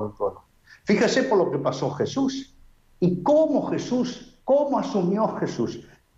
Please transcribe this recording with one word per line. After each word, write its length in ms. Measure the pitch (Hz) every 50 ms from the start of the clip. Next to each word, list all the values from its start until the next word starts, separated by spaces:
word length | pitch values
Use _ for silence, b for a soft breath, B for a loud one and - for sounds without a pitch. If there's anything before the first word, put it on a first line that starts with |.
| 107 107
del 100 | - -
duelo. 260 | 104 95 - - _ _ _ _ b b b b b
Fíjese 380 | - 214 - 240 208 - 262 -
por 140 | 262 220 190
lo 140 | 165 135
que 80 | 139 135
pasó 320 | - - - - 151 127
Jesús 640 | - - 113 - - 269 277 269 - - - - _ - - - _ _ _ _ _ -
y 220 | 180 180 180 -
cómo 460 | - - 294 311 320 302 277 226 - -
Jesús, 720 | - - - - 240 254 247 - - - - - _ _ -
cómo 360 | - 269 285 294 277 262 220
asumió 480 | - - - 196 175 175 196 220 220 - - -
Jesús. 500 | - - - - 117 - - - B B B B B _ _